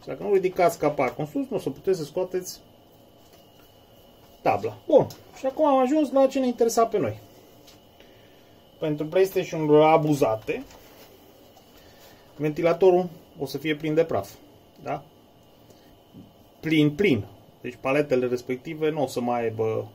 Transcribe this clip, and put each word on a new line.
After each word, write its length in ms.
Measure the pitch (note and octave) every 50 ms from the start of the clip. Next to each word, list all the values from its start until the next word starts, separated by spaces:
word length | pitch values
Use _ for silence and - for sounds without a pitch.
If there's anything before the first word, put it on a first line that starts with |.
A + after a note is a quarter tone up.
Și 60 | -
dacă 160 | - C#3 C#3 E3
nu 100 | G3+ G#3
ridicați 460 | F#3+ F3+ F#3 F3+ - F3+ E3+ - -
capacul 460 | - D3 C#3+ - C#3 A#2+ - - D3+
în 20 |
sus, 240 | D3+ - C#4 C#4 B3+
nu 60 | -
o 40 | E3+
să 100 | - F3+
puteți 280 | E3 - - - F#3+ E3+
să 60 | D3+
scoateți 560 | C#3+ - F3+ F#3 F3+ - F3+ F3+ - - - - - - - - _ _ - - _ - - - - - - - - _ - - - _ - - _ - - - - - - - - - - -
tabla. 340 | - A3+ G#3 - - - - -
Bun, 200 | - E4 C4+ C3+ - - - - - - -
și 80 | -
acum 200 | C4 C4 - D#4
am 120 | D4 C#4 C4
ajuns 320 | B3+ B3 C#4+ D#4 D#4 B3 A#3
la 140 | C4+ C4+
ce 120 | C4 C4+ C#4
ne 80 | C4
interesa 400 | B3 A#3+ - A#3+ A3+ A3+ - A3+
pe 120 | A3+ - G#3
noi. 220 | D3 A2 G#2 - - - - - - - - - - - - - _ _ _ _ - - - - - - - - - _ - - _ _ _ -
Pentru 280 | - D#3 D3+ D3 D#3
PlayStation-urile 760 | D#3 D#3+ F#3 F#3+ F#3+ - G3 F3 - - D#3+ D#3 D3 D3 D3+ D#3
abuzate, 800 | D#3 D#3+ D#3+ D3+ D3+ D3+ C3+ C#3+ C3 C3+ A2 - - D#3+ B3+ C4+ - - - - - - - - - - - - - - - - - _ - - _ _ - - - - - - - - - - - -
ventilatorul 720 | - D3 D3+ D3+ E3 E3 E3 E3+ E3+ F#3+ F#3 F3 F3+ F3+ F3 - - - - - -
o 80 | D3+
să 120 | C3+ - C#3+
fie 160 | - D#3+ D#3
plin 200 | D3+ D3+ D#3 D3+
de 100 | D#3 E3
praf, 260 | D#3+ - G#2+ F#2+ - - - - - - - _ _ _ - D3
da? 200 | - C#3 - - - _ _ _ _ _ _ _ _ _ _ - _ - - _ - - _ _ _ _ - - - _ _ - _ _ _
Plin, 340 | - D#3+ D#3 D#3 D3+ D3 D3
plin. 300 | - G3+ G#3 C#3+ A2 G#2 - - - - - _ _
Deci 180 | _ B2+ B2 -
paletele 460 | - C3+ C3+ D3 D3 C#3+ C3 B2+ B2
respective 640 | B2 B2 B2 - - C3 B2+ - - E3 D3+ D#3 D3+
nu 120 | D3+ D#3+ C#3
o 40 |
să 140 | B2 - C3+
mai 220 | A#2+ B2 B2 A#2+ A#2
aibă 460 | A2+ A2 A2 A2+ A2 A2 A2 A2 G#2+ -